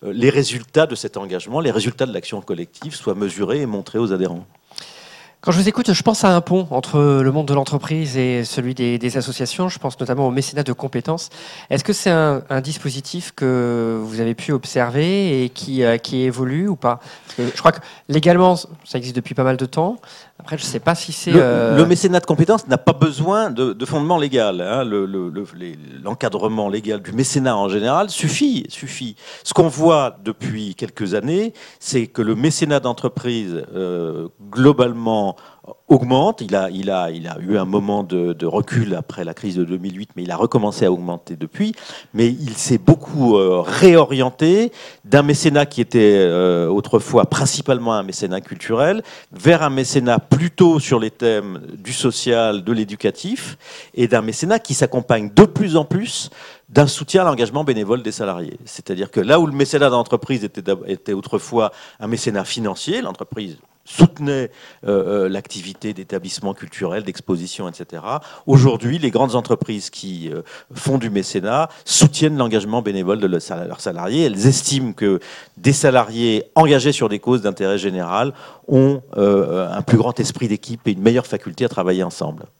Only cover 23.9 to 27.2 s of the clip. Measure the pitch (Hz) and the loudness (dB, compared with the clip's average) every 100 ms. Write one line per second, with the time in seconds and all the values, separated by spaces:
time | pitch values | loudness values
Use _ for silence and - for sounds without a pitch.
23.9 | 160 147 175 147 127 107 90 90 120 123 | -2 0 0 2 2 0 0 -2 -2 -2
24.9 | 104 98 98 87 80 98 85 90 76 71 | -2 -2 -4 -6 -8 -12 -12 -14 -14 -18
25.9 | 67 85 117 120 98 107 110 104 101 107 | -14 -10 -6 -4 -2 -2 -2 -2 -4 -4
26.9 | 104 92 110 | -8 -6 -4